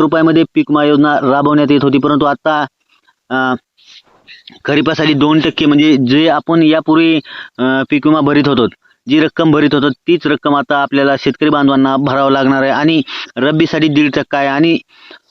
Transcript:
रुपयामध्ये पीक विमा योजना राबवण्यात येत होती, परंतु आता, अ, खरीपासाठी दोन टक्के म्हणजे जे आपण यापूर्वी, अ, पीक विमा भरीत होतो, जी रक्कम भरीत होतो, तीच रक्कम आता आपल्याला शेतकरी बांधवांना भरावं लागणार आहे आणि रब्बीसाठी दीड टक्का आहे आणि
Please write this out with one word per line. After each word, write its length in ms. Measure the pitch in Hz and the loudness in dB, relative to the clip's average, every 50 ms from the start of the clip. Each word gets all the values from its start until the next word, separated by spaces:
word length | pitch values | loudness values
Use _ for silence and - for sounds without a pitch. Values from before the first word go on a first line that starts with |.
रुपयामध्ये 440 | 165 147 160 160 160 160 160 170 160 - - | 0 0 0 2 2 2 2 2 0 0 0
पीक 160 | 160 147 - | -2 -2 0
विमा 140 | 147 147 147 | 0 0 2
योजना 320 | 147 147 143 147 151 147 | 2 2 2 2 2 0
राबवण्यात 540 | - - 131 131 139 143 147 147 147 147 131 | 0 0 0 0 0 0 0 2 2 2 2
येत 100 | 143 139 127 | 2 2 2
होती, 160 | 139 131 139 | 2 0 0
परंतु 260 | 135 147 147 139 143 | 0 0 0 0 0
आता, 420 | 143 143 - - 156 156 151 147 131 _ _ _ _ _ _ _ _ _ _ _ - | 0 -2 -2 -2 -4 -2 -2 -4 -6 _ _ _ _ _ _ _ _ _ _ _ -8
अ, 240 | 127 131 131 131 127 120 _ _ _ _ _ _ - - _ _ _ _ _ - - - - - - - - | -4 -4 -2 -2 -4 -6 _ _ _ _ _ _ -20 -20 _ _ _ _ _ -20 -20 -20 -20 -20 -20 -14 -6
खरीपासाठी 480 | - 143 151 131 151 160 - 156 156 151 | -2 -2 0 0 -2 -2 -2 0 -2 0
दोन 280 | 139 143 151 156 160 | 0 2 2 2 0
टक्के 260 | 139 165 151 - 165 | 0 -2 -4 -2 0
म्हणजे 300 | 147 147 147 151 156 151 | 0 2 2 2 2 2
जे 320 | 131 131 120 131 147 160 165 | 2 2 0 0 2 2 2
आपण 340 | 147 151 - - 170 165 165 | 0 -2 -2 -2 0 2 2
यापूर्वी, 580 | 156 156 160 156 - 156 160 165 165 160 151 - - - - - - _ - | 2 2 0 0 0 0 2 2 2 0 -2 -4 -8 -16 -20 -20 -18 _ -6
अ, 240 | 123 131 131 135 135 - | -4 -2 -2 -2 -2 -2
पीक 160 | 151 147 - | -4 -2 0
विमा 140 | 151 156 156 | 0 0 2
भरीत 280 | 147 143 147 147 135 143 | 0 0 0 0 0 0
होतो, 180 | 139 120 117 101 - _ _ _ _ _ - 120 | 0 0 0 -2 -4 _ _ _ _ _ -6 -2
जी 120 | 131 156 | 0 0
रक्कम 300 | 151 143 - - 165 156 | 0 0 -2 0 0 2
भरीत 240 | 147 151 151 147 147 | 2 2 2 0 0
होतो, 160 | 143 127 147 | 0 0 -2
तीच 360 | 127 _ - - 175 165 - | -4 _ -4 -2 -2 -2 0
रक्कम 300 | 151 147 - - 151 143 | -2 -4 -2 -2 -2 -2
आता 260 | 143 135 - 147 139 139 | -2 -2 -2 -2 -2 -2
आपल्याला 340 | 135 139 139 139 139 139 131 | -2 -2 0 0 0 0 -2
शेतकरी 300 | - 147 123 - 147 156 | -2 -4 -4 -2 -2 0
बांधवांना 480 | 151 147 143 139 139 135 135 135 135 | 0 0 0 2 2 2 0 0 0
भरावं 340 | 135 143 139 127 135 139 139 | -2 -2 -2 -2 0 0 0
लागणार 320 | 139 139 135 131 139 135 135 | 0 0 2 0 0 0 0
आहे 80 | 135 | 0
आणि 320 | 127 131 147 156 165 156 135 - - - - - - | -2 0 0 0 0 0 -2 -4 -8 -14 -14 -12 -8
रब्बीसाठी 520 | 123 123 143 151 156 165 151 - 160 156 160 | -4 -2 -2 0 0 0 0 -2 -2 -2 0
दीड 220 | 143 143 151 147 131 | 0 0 0 0 0
टक्का 240 | 151 135 - - 139 | -4 -6 -4 -4 -2
आहे 100 | 139 139 | -2 -2
आणि 300 | 135 139 160 170 165 - - _ _ _ - - - - _ _ | -2 0 0 0 0 -2 -4 _ _ _ -20 -20 -20 -20 _ _